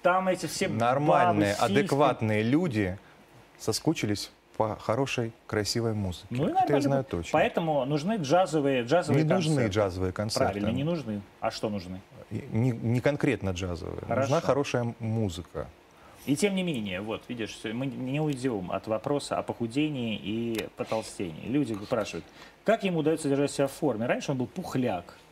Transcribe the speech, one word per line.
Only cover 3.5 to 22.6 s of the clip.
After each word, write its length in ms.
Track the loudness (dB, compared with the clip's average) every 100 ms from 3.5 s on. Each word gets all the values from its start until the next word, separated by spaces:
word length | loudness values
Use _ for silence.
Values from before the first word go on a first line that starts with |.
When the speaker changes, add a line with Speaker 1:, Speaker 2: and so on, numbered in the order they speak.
| -8
Speaker 2:
соскучились 720 | -4 0 0 0 -2 -2 -6 -14 _ -2
по 220 | 0 0
хорошей, 560 | -2 0 0 -2 -4 -8 -2
красивой 460 | -2 0 0 0
музыке. 340 | -2 -4 -6 -8
Speaker 1:
Ну 140 | -2
и 20 | 0
Speaker 2:
Это 80 |
я 60 | 2
Speaker 1:
нормально. 200 | 2 2
Speaker 2:
знаю 220 | 4 0
точно. 260 | 0 -6 0
Speaker 1:
Поэтому 500 | 2 2 0 0 0
нужны 320 | 0 0 0 -2
джазовые, 680 | 2 4 4 2 2 2 2
джазовые 400 | 2 4 2 4
Speaker 2:
Не 40 |
нужны 260 | 2 2 2
Speaker 1:
концерты. 200 | 2 2
Speaker 2:
джазовые 340 | 2 0 -2
концерты. 320 | -2 -2 0 0
Speaker 1:
Правильно, 160 | 0 -2
не 160 | 0 0
нужны. 360 | -2 -4 -8 -8 -6
А 100 | -6
что 180 | -4 -4
нужны? 300 | -4 -8 -12 -14 -20 -10
Speaker 2:
И 100 | -10 -4
не, 180 | 0 2
не 300 | 0 0 2
конкретно 480 | 2 2 0 0 -2
джазовые. 500 | -2 -4 -6 -6 -8 -4
Нужна 180 | -2 2 2
Speaker 1:
Хорошо. 80 | 2
Speaker 2:
хорошая 480 | 2 2 0 -2 -4
музыка. 680 | -4 0 -2 -4 -10 -10 -10 -14 -20 -20 -20 -12 -2
Speaker 1:
И 120 | 0
тем 180 | 2 0
не 80 |
менее, 380 | -2 -4 -4 -6
вот, 220 | -4 -6 -8
видишь, 320 | -8 -8 -6 -6
мы 200 | -4 -4
не 360 | -6 -4 -2
уйдем 500 | -2 -2 -2 -2 -2
от 160 | -6 -2
вопроса 500 | -4 0 -2 0 -4
о 60 |
похудении 720 | -2 -4 -2 0 -2 -2 -4 -4
и 460 | -4 -4 -2 -2 -4 -8
потолстении. 720 | -4 -4 -4 -8 -8 -6 -2
Люди 240 | 0 0 -4
спрашивают, 400 | -2 -2 -2 -6 -12 -20 -20 -4